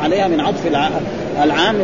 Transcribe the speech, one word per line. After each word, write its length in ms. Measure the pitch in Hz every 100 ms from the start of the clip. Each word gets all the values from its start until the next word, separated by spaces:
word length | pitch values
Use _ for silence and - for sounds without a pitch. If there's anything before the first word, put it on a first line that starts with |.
عليها 260 | 151 196 190
من 120 | 156
عطف 260 | 156 - 165
الع-، 240 | 143 151 160 - - - 147
العام 320 | 151 147 190 208